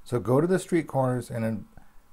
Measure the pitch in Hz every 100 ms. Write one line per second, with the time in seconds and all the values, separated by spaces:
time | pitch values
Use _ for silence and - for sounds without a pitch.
0 | - 120 101 131 175 185 - 170 143 135
1 | 131 127 - 120 113 107 - - - -
2 | -